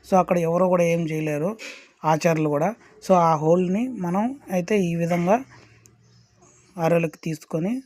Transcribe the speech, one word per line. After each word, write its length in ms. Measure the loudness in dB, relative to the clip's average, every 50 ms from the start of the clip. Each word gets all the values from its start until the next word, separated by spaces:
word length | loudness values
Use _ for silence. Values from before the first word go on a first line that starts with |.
| _
So, 100 | 2 2
అక్కడ 220 | 2 2 2 0 0
ఎవరో 260 | 0 0 0 0 2
కూడా 180 | 2 2 2 2
ఏం 160 | 2 0 -2 -2
చేయలేరు, 440 | -4 -4 -4 -4 -4 -4 -4 -4 -6 -6 -8 -14 -18 -18 -20 -20 _ _ _ -2
ఆచారులు 460 | 0 0 2 2 0 0 2 0 0
కూడా. 200 | 0 0 0 -2 -4 _ -20 -20 _ -18 0
So, 80 | 2 4 4
ఆ 120 | 6 4 2
హోల్‌ని 480 | 2 4 2 2 2 2 0 -2 -2 -2 -4 -6 -6
మనం 240 | -6 -4 -2 -2 -2 -4 -6 -8 -10 -4
అయితే 240 | -4 -4 -2 0 0 0
ఈ 120 | 0 0 -2
విధంగా 420 | -2 -2 -2 -2 -2 2 2 0 0 0 _ -20 -20 -20 _ _ _ _ -20 _ _ _ _ _ _ _ _ _ _ -20 _ _ -20 _ _ _
అరలకి 440 | -2 0 2 2 2 0 -2 -6 -8
తీసుకొని 520 | -8 -8 -8 -8 -10 _ -6 -4 -4 -4 -4 -6 -10